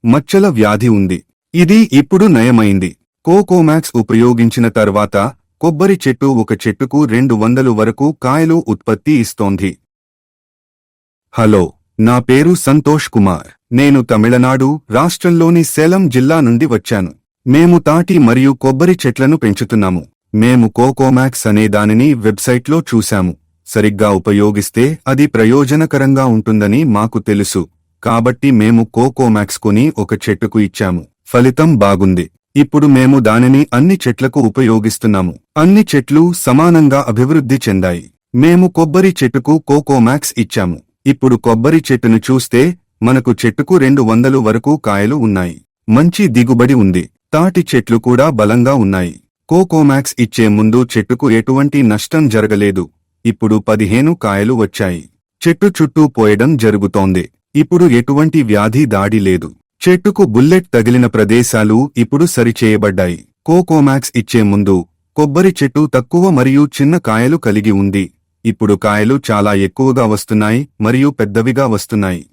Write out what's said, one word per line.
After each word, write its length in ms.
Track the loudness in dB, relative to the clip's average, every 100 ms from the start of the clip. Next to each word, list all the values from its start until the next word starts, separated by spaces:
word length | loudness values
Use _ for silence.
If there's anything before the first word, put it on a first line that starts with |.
మచ్చల 420 | 2 0 0 0 0
వ్యాధి 400 | 0 0 0 0
ఉంది. 300 | 0 0 -4 _ _ _
ఇది 240 | -2 2 4 4
ఇప్పుడు 340 | 2 2 2 4
నయమైంది. 640 | 4 4 2 2 0 -4 -10 _ _
కోకోమాక్స్ 680 | 0 0 2 0 2 0 -2 -4
ఉపయోగించిన 680 | 0 2 2 2 0 0 -2
తర్వాత 480 | 0 0 0 -2 -2 -4 -6 _ _
కొబ్బరి 360 | -4 0 0 0
చెట్టు 320 | -2 -2 -2 -2
ఒక 160 | -2
చెట్టుకు 460 | -4 -4 -6 -4 -2
రెండు 300 | 0 0 0
వందలు 360 | 0 0 0 0
వరకు 360 | 0 -2 -2 -4 -4
కాయలు 360 | -4 -2 0 0 -2
ఉత్పత్తి 460 | -6 -4 -4 -2 -2
ఇస్తోంది. 520 | -2 -4 -4 -2 -6 -8 _ _ _ _ _ _ _ _ _ _ _ _ _ _ _
హలో, 280 | -2 2 2 0 _ _ -2
నా 180 | 0 0
పేరు 340 | 2 2 2
సంతోష్ 520 | 0 0 0 0 -2 -2
కుమార్. 400 | 0 0 -2 -10 _ _
నేను 280 | 0 2 2
తమిళనాడు 680 | 2 0 2 2 2 0 -2 -4 _
రాష్ట్రంలోని 720 | -2 -2 -2 -2 2 2 2
సేలం 380 | 0 0 0 0 0
జిల్లా 280 | 0 0 0
నుండి 260 | 0 0 0
వచ్చాను. 440 | -2 -2 -4 -4 -10 _ _ 0
మేము 300 | 2 4 2
తాటి 380 | 2 0 0 2
మరియు 340 | 2 2 0
కొబ్బరి 420 | 0 -2 0 0
చెట్లను 420 | 0 -2 -2 0 0
పెంచుతున్నాము. 680 | -2 -4 -2 -2 -2 -4 -8 _ _
మేము 320 | -2 2 2 2
కోకోమాక్స్ 760 | 2 0 2 0 2 0 -2 -2
అనే 180 | 0 0
దానిని 400 | 0 0 2 2
వెబ్సైట్లో 640 | 0 -2 -2 -2 -4 -2 -4
చూశాము. 520 | -2 -2 -2 -2 -2 -6 _ _ -6
సరిగ్గా 420 | -2 -2 0 0
ఉపయోగిస్తే 760 | 0 0 0 0 -2 -4 -2 -2 -2 -4
అది 160 | 0 0
ప్రయోజనకరంగా 1000 | 2 2 2 2 0 0 0 0 0 0
ఉంటుందని 540 | 0 0 -2 0 0
మాకు 340 | 0 0 -2 -4
తెలుసు. 440 | -4 -2 -2 -6 -8 _ _ _
కాబట్టి 460 | -4 0 0 -2 0
మేము 320 | 2 2 2 0
కోకోమాక్స్ 680 | -2 -2 0 0 0 -2 -4
కొని 260 | -2 0 0 -2
ఒక 160 | -6
చెట్టుకు 440 | -4 -6 -6 -4 -2
ఇచ్చాము. 420 | -2 -2 -4 -4 -10 _ -4
ఫలితం 420 | 0 0 2 0 2
బాగుంది. 480 | 2 2 0 0 -4 _ _
ఇప్పుడు 320 | -2 0 2 4
మేము 300 | 4 4 4
దానిని 420 | 2 2 4 2 2
అన్ని 240 | 0 2 0
చెట్లకు 440 | -2 -2 -4 0
ఉపయోగిస్తున్నాము. 920 | -2 0 0 0 -2 -4 -2 -2 -4 -8 _ 0
అన్ని 260 | 2 2
చెట్లు 400 | 2 -2 0 0 0 -2
సమానంగా 640 | 0 2 4 4 2 0 -2
అభివృద్ధి 480 | -2 0 0 -2 -4
చెందాయి. 480 | -2 -2 -2 -6 -12 _ _
మేము 320 | 0 2 4 2
కొబ్బరి 420 | 0 -2 2 0
చెట్టుకు 420 | 0 -2 -2 -2 -2 0
కోకోమాక్స్ 680 | -2 0 0 2 0 -4 -6
ఇచ్చాము. 400 | -4 -4 -4 -8 _ _ -4
ఇప్పుడు 300 | 0 0 0
కొబ్బరి 440 | 0 0 0 0
చెట్టును 380 | 0 -2 0 0
చూస్తే 420 | 0 -4 0 0 0 -2 _ _
మనకు 280 | 0 0 0
చెట్టుకు 420 | -2 -2 -4 0 2
రెండు 260 | 2 2
వందలు 360 | 2 0 2 0
వరకు 340 | 0 -2 -2 -2
కాయలు 400 | -2 -2 -2 -2
ఉన్నాయి. 400 | -2 -2 -6 -10 _ _ 0
మంచి 340 | 2 2 0 0
దిగుబడి 460 | 0 0 2 2
ఉంది. 280 | 2 2 -2 -6 _ _
తాటి 320 | -2 0 -2
చెట్లు 340 | -2 -2 0 -2
కూడా 280 | 0 0 0
బలంగా 440 | 0 0 2 2
ఉన్నాయి. 400 | 0 0 -2 -6 -10 _ _ _
కోకోమాక్స్ 640 | 0 0 2 2 0 -4 -4
ఇచ్చే 280 | -4 0 0
ముందు 320 | 2 2 0 0
చెట్టుకు 400 | -4 -4 -4 0
ఎటువంటి 480 | 0 0 -2 0 0
నష్టం 400 | 0 -2 -4 -2 0
జరగలేదు. 560 | 0 0 0 0 -2 -8 _ _ _
ఇప్పుడు 320 | -6 -4 -2 -2
పదిహేను 540 | -2 -2 0 0 0
కాయలు 400 | -2 -4 -2 -2
వచ్చాయి. 480 | -2 -4 -4 -6 -6 -14 _ _ _
చెట్టు 240 | -4 0 -2
చుట్టూ 360 | 0 -2 0 0
పోయడం 420 | 2 0 2 0 0
జరుగుతోంది. 680 | 0 0 -2 0 0 -2 -4 _ _
ఇప్పుడు 300 | -4 0 2 4
ఎటువంటి 500 | 2 0 0 0 0
వ్యాధి 400 | 0 0 0 0 0
దాడి 340 | 0 0 0
లేదు. 280 | 0 -2 -4 -18 _ _
చెట్టుకు 400 | 0 0 0 0
బుల్లెట్ 440 | 0 2 2 2 0
తగిలిన 340 | -2 2 2 0
ప్రదేశాలు 720 | 0 2 2 0 0 0 0 0 -2
ఇప్పుడు 280 | -2 0 -2
సరిచేయబడ్డాయి. 920 | 0 -2 0 0 0 0 -2 -4 -6 _ _ -2
కోకోమాక్స్ 640 | 0 2 2 2 0 -4 -6
ఇచ్చే 240 | -2 0
ముందు 340 | 0 0 0 -2 -4 _ _ -4
కొబ్బరి 360 | -2 2 0
చెట్టు 300 | 0 -4 -2 -2
తక్కువ 440 | -2 -2 0 0
మరియు 320 | 2 2 2 0
చిన్న 300 | 0 -2 0
కాయలు 380 | -2 -2 0 -2
కలిగి 360 | -2 -2 0
ఉంది. 320 | 0 -2 -4 -6 _ _ _
ఇప్పుడు 300 | -8 -4 -2 0
కాయలు 380 | 0 0 0 -2
చాలా 300 | -2 -2 0 0
ఎక్కువగా 480 | -2 -2 -2 0 0
వస్తున్నాయి 560 | -2 -2 -2 0 -2 -4 _
మరియు 280 | -2 0 -2
పెద్దవిగా 560 | -2 -4 -2 -2 -2 -2
వస్తున్నాయి. 560 | -2 -4 -4 -4 -6 -12